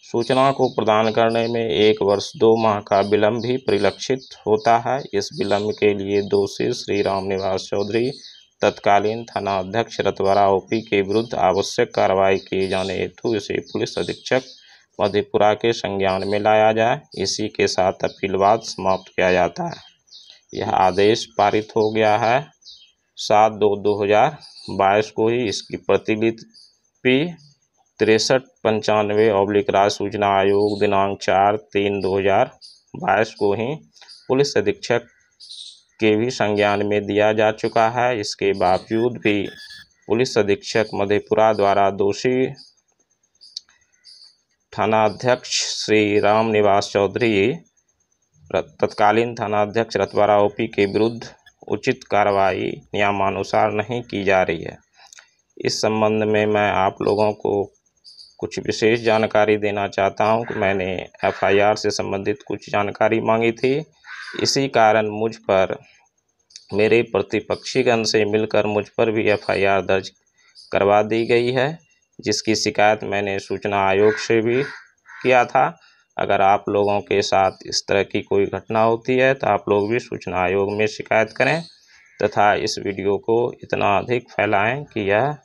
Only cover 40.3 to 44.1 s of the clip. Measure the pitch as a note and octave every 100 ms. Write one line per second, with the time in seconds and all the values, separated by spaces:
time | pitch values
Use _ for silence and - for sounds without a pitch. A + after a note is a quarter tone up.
40.3 | A2+ G2 G2 - A#2 G#2+ G2 G2+ G#2 -
41.3 | G#2 A2 G#2 G2+ G2+ G2 G2 G2+ G2+ B2+
42.3 | B2+ C3 C#3 - _ _ _ _ _ _
43.3 | _ - - _ _ _ _ -